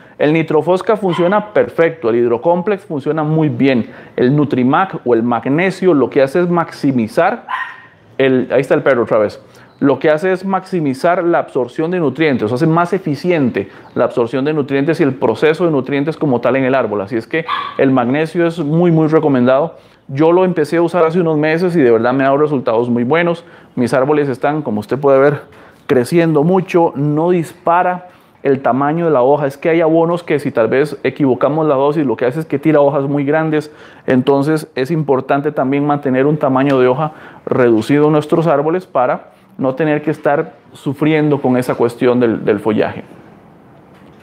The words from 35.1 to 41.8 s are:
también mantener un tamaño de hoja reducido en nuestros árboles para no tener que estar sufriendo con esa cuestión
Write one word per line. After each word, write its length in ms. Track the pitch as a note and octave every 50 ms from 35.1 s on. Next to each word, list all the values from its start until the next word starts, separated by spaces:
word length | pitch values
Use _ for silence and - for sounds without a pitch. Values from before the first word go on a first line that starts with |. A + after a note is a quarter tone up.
| C3+ B2 B2+ - C#3+ C#3+ C#3+ D3+
también 340 | D3 D#3+ C3+ C3 C#3 C#3+ C#3+
mantener 420 | D3 D3 C#3 C#3+ C3+ B2+ C3 C3+
un 100 | D3+ D#3
tamaño 420 | D3+ D3+ C#3 C3 C3 C#3 C#3+ C#3 C3
de 80 | B2+
hoja 240 | B2+ B2+ D3 D#3 D#3 - - - - - - -
reducido 600 | - - C3 B2 A#2 A2+ G#2+ A2 - C#3+ D3 D3+
en 80 | D3+ D#3
nuestros 340 | D3+ C#3+ - E3+ E3 D#3
árboles 380 | E3+ D3 C#3 D3 D#3+ E3+ F#3 F3+
para 500 | - - C3+ B2 C#3+ E3 - - - _ _ _ _ -
no 180 | - C3+ C3 C3
tener 260 | - D#3+ D3+ D3 D3
que 100 | D3 D#3+
estar 420 | D3 - - D3+ C#3+ D#3+ D#3+ - - - - - -
sufriendo 680 | - - D3 C3+ - D3+ D3+ D#3 D3+ D3+ D3+ C#3+ B2+
con 160 | - B2+ B2+
esa 180 | B2 A#2+ - C3
cuestión 440 | -